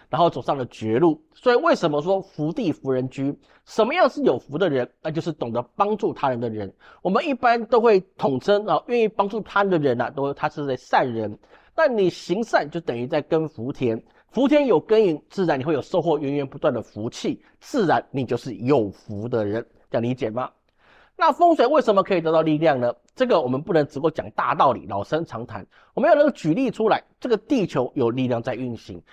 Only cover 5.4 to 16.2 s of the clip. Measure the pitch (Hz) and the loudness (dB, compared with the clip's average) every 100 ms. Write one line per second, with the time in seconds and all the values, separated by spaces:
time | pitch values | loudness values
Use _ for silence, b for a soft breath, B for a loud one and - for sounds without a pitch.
5.4 | 123 113 120 - 202 214 196 - 139 120 | -6 -6 -4 -2 -2 0 -4 -2 -2 -2
6.4 | 120 107 98 - b b 180 214 339 254 | -4 -6 -10 -14 b b 0 0 0 0
7.4 | 247 240 220 240 233 196 - - 135 131 | 2 2 2 2 4 4 0 -6 -2 -2
8.4 | - 208 208 160 - 240 220 214 202 220 | 0 0 2 -2 0 0 0 0 -4 -4
9.4 | - 202 202 175 143 120 117 139 139 143 | -4 0 2 2 0 0 -2 -4 -6 -4
10.4 | 151 - 143 127 - 202 139 113 107 101 | -6 -4 -6 -6 0 0 0 -4 -6 -10
11.4 | b b b - 311 226 180 - - 233 | b b b 0 0 2 0 -2 -4 -4
12.4 | 226 - 151 170 165 117 123 151 - 160 | 0 0 -2 -6 -6 -6 -2 -4 0 -2
13.4 | 156 - 120 139 127 113 - b b 226 | -2 -8 -8 -2 -2 -2 -8 b b 0
14.4 | 269 294 269 156 - 220 202 151 _ - | 2 4 4 2 4 2 2 0 _ -4
15.4 | 175 139 139 139 - 185 165 147 | -2 0 -2 -4 -2 -2 0 0